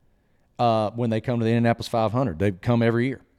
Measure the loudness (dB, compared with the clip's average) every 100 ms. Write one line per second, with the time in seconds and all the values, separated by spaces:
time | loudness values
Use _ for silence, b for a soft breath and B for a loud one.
0 | _ _ _ _ _ -2 0 0 -2 -2
1 | -2 -2 -2 -2 0 2 2 0 -2 -2
2 | 0 0 -2 0 -2 -2 0 2 2 2
3 | -2 -6 _